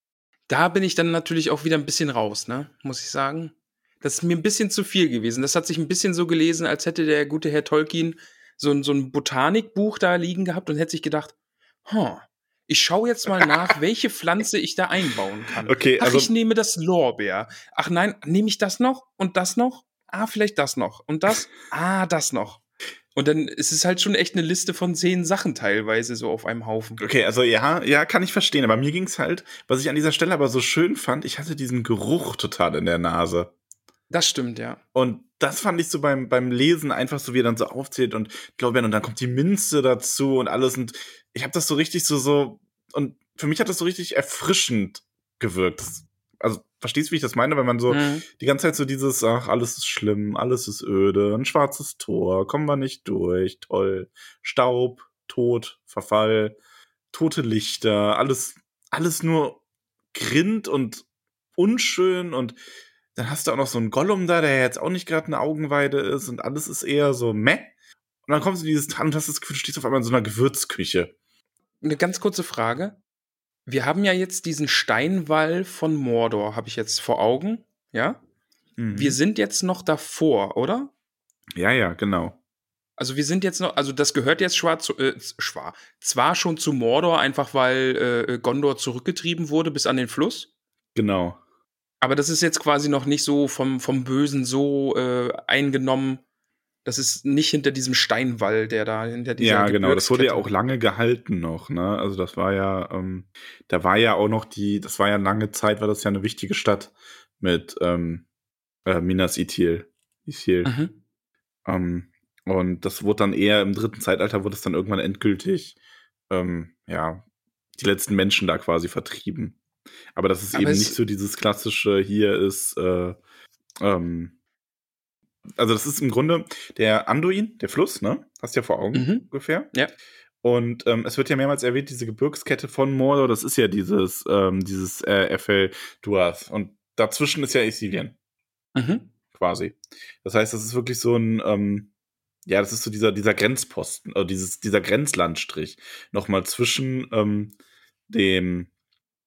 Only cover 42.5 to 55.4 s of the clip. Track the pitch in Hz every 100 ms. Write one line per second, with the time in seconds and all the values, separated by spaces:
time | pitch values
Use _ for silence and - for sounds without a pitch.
42.5 | 107 _ _ _ - 143 - _ - 147
43.5 | 156 220 185 170 180 175 - 139 - -
44.5 | 190 - 117 95 - - _ _ - 113
45.5 | 87 92 - - - - _ _ _ 117
46.5 | 107 - _ 117 - 156 165 135 117 127
47.5 | 151 123 120 120 131 147 151 - - 123
48.5 | 139 170 147 135 135 135 123 113 117 123
49.5 | 131 117 - - - 104 104 104 104 123
50.5 | 127 113 104 - 98 98 95 101 107 131
51.5 | 160 143 - 139 - - - 90 95 95
52.5 | 147 151 139 135 - - - 87 90 92
53.5 | - - 95 98 95 92 - - - -
54.5 | - 127 123 127 123 _ _ - -